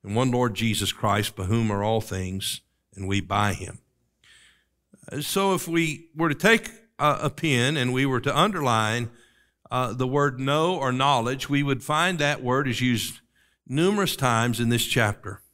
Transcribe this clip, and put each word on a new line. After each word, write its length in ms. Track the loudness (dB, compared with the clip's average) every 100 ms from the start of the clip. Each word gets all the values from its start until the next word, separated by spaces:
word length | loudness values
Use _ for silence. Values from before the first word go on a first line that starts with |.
and 100 | -2
one 160 | 0 2
Lord 240 | 2 0
Jesus 380 | 0 -2 0 -2
Christ, 460 | -2 0 0 0 -6
by 80 | -2
whom 260 | 0 0
are 140 | -2 0
all 160 | -2
things, 580 | -2 -6 -6 -6 -6 -8 _ _ _
and 140 | -10 -2
we 140 | -2
by 320 | 0 0 0
him." 260 | -2 -10 -14 _ _ _ _ _ -20 -20 _ _ _ _ -20 -12
Uh, 120 | -10
so 320 | -4 -2 0
if 160 | -2 -2
we 400 | -2 -2 -4 -14
were 140 | -4 -2
to 80 | 2
take 340 | 4 2 0 -18 _ 0
a, 200 | 0 2
a 80 | -2
pen 480 | -2 0 2 2 0
and 160 | 0
we 120 | 0 0
were 140 | 0
to 180 | 0 2
underline, 720 | 2 2 2 2 2 0 -4 -10 _ _ _ _ -6
uh, 220 | -4 -4
the 120 | -2 0
word 320 | 2 2 0
know 380 | 0 2 2 0
or 160 | 0
knowledge, 560 | 2 4 4 0 -4 0
we 160 | 0
would 180 | 2 -2
find 380 | 0 0 2 2
that 240 | 0 0
word 240 | 0 0 0
is 140 | 0
used 400 | 0 0 -2 -10 _ _ _ _ -6
numerous 520 | 0 2 2 0 0
times 420 | 2 2 2 0
in 80 | 0
this 180 | 0 0
chapter 580 | 2 2 0 -10 -14 _